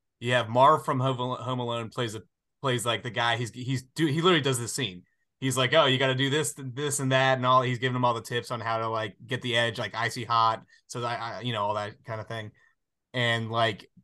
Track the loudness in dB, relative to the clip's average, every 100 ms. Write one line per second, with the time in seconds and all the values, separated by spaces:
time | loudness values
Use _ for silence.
0 | _ _ 0 0 2 6 6 6 2 0
1 | 0 -2 -4 -6 -6 -4 -4 -4 -6 -6
2 | -6 -6 -14 _ _ _ -2 0 0 -2
3 | -4 0 0 0 -4 -6 -4 -4 -6 -2
4 | 0 2 4 4 2 0 -2 -4 -6 -8
5 | -18 _ _ _ -2 0 4 4 4 4
6 | 2 2 0 0 -2 -6 -12 -6 -4 -2
7 | 0 2 4 2 4 4 4 0 -2 2
8 | 0 0 -4 -6 -4 -6 -2 -2 -2 -2
9 | -4 -8 -8 -6 0 2 2 -2 -6 -4
10 | -4 -4 0 4 4 2 -8 _ _ -8
11 | -6 -6 -8 -6 -4 -2 0 -2 -4 -10
12 | -10 -10 -8 -10 -10 -16 _ _ _ _
13 | _ -2 0 0 -2 0 0 0 -12 -20